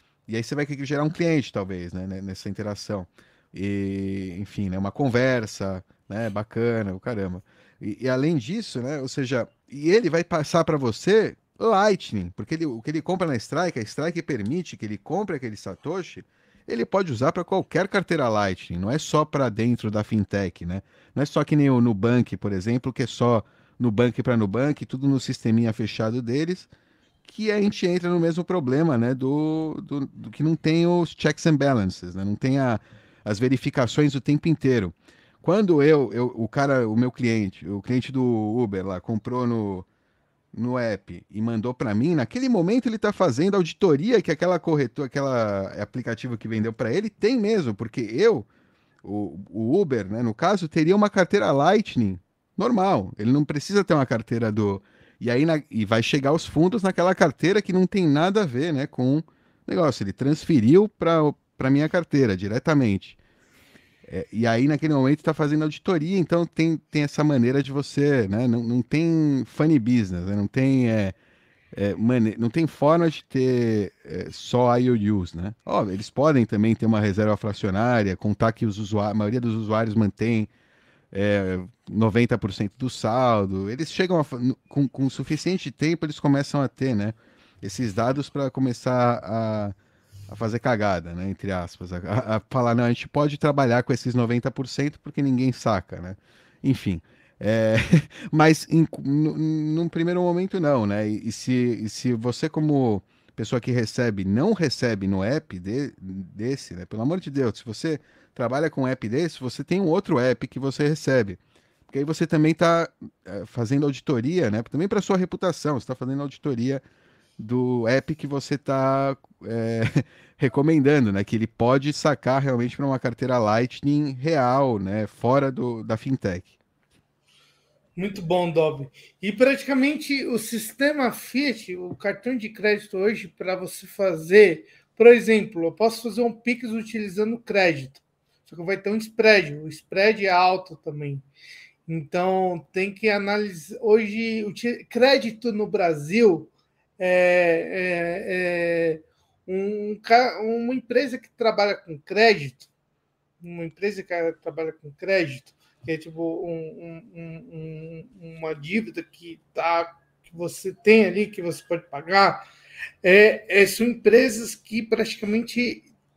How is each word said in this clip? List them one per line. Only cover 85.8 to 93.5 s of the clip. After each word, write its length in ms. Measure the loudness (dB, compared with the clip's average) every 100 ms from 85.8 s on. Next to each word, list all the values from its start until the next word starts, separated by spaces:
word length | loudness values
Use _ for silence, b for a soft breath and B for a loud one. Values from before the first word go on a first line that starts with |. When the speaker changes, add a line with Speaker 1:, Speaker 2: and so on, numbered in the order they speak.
| -2 -2 -4
Speaker 1:
eles 140 | -2
começam 440 | 2 2 0 -2
a 40 | -2
ter, 280 | -2 -2 0
né, 180 | -2 b b b b b
esses 320 | -12 -6 -4
dados 360 | 0 0 -2 -4
pra 200 | -6 -4
começar 680 | -2 -2 -2 -2 2 2 0
a, 500 | -2 -4 -2 -2 -4 -8 b b b b -18
a 60 | -6
fazer 240 | -4 -2
cagada, 540 | 0 0 2 0 -4 -8
né, 140 | -6
entre 220 | -6 -6
aspas, 400 | -6 -6 -12 -12
a, 60 | -10
a, 380 | -4 -4 -2 -4
a 40 | -2
falar, 260 | 0 2 2
"Não, 80 |
a 60 | 2
gente 180 | 0 -4
pode 320 | -2 -2 0
trabalhar 420 | 0